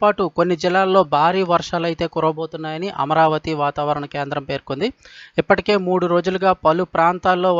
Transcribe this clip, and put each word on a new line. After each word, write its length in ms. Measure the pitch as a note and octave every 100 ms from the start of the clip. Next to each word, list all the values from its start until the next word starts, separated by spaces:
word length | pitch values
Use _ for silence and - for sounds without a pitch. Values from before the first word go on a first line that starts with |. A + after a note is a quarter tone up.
పాటు 220 | G#3 G#3 F3 -
కొన్ని 180 | F3 E3+
జిల్లాల్లో 380 | F3+ F#3 F#3+ F#3+ D#3+
భారీ 300 | C#3+ E3 F#3 F3
వర్షాలు 340 | E3+ - F3 E3+
అయితే 160 | D#3+ E3 E3
కురవబోతున్నాయని 760 | D#3+ D#3 D#3+ D#3+ D#3 D#3+ F#3+ -
అమరావతి 480 | C#3 D#3 D#3+ D#3 D#3+ D3+
వాతావరణ 440 | C#3+ D3+ D3 D3 C#3+ D3
కేంద్రం 300 | C#3 D3 C#3
పేర్కొంది. 380 | C#3 - C#3 A3+ - - - - -
ఇప్పటికే 340 | - G3 F#3 G3+ F3+
మూడు 200 | F#3 F3
రోజులుగా 380 | F3 F3 F#3 F#3+ F#3 D#3
పలు 200 | E3 F3+ E3
ప్రాంతాల్లో 560 | E3 F3+ F#3 F3+ F#3 F3